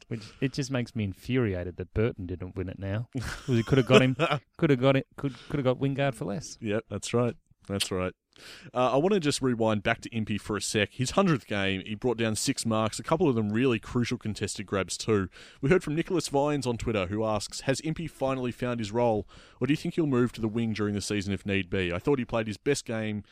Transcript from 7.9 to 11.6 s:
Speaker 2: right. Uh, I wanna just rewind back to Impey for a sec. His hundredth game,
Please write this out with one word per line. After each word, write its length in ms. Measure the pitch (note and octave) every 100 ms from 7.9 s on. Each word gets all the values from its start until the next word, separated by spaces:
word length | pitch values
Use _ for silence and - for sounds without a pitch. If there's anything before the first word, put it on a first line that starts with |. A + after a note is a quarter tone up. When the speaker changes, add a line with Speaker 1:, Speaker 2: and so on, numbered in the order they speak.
Speaker 2:
right. 220 | F#2 F#2 - _ - - - C#3+
Uh, 200 | B2 B2+
I 40 | C3
wanna 220 | F3 G#3
just 220 | D3+ -
rewind 420 | C3+ A#2 A2 G#2+
back 180 | A2+ -
to 80 | - A#2
Impey 240 | G#2+ G#2
for 180 | - G#2
a 40 |
sec. 320 | - A2 G2
His 180 | - B2+
hundredth 340 | - G3+ C#3 -
game, 380 | G#2